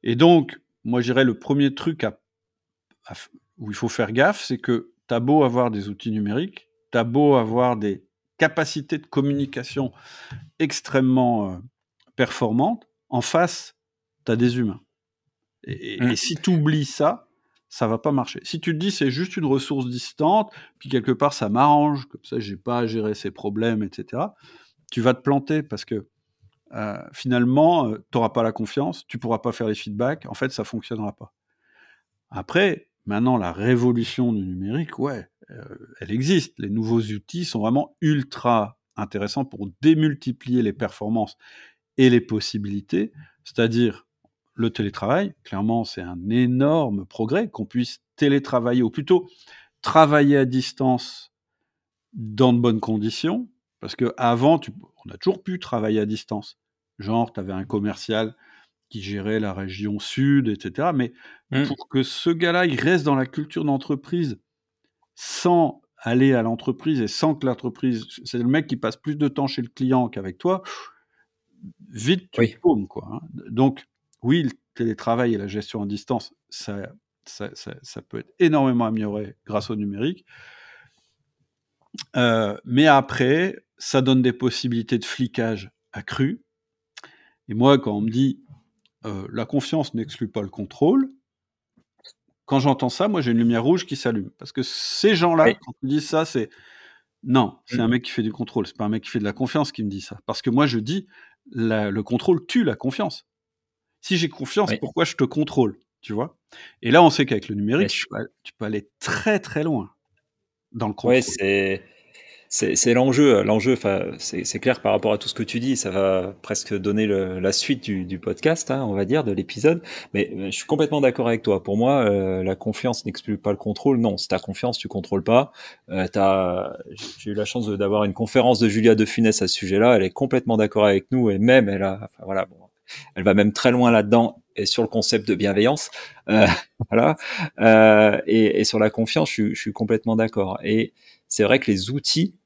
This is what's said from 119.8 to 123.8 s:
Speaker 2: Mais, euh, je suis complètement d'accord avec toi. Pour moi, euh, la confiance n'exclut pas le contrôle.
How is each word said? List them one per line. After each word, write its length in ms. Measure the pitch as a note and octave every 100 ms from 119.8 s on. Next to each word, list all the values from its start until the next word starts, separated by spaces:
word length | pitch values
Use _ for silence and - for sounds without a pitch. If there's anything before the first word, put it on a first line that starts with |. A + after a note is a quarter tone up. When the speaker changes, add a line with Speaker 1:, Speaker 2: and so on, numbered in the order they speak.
| - - -
Speaker 2:
Mais, 180 | G2+ - -
euh, 100 | F#2+
je 60 |
suis 140 | - -
complètement 340 | D3+ D3+ D3+
d'accord 260 | C3+ A#2+ A#2
avec 140 | A2+
toi. 220 | A2 G2
Pour 140 | - G2+
moi, 260 | B2 C#3
euh, 400 | A2 G2+ F#2+ F#2
la 120 | F#2 F#2+
confiance 520 | - - B2+ B2+ A2
n'exclut 320 | - - G#2
pas 100 | G#2
le 80 | G2
contrôle. 400 | G#2+ G#2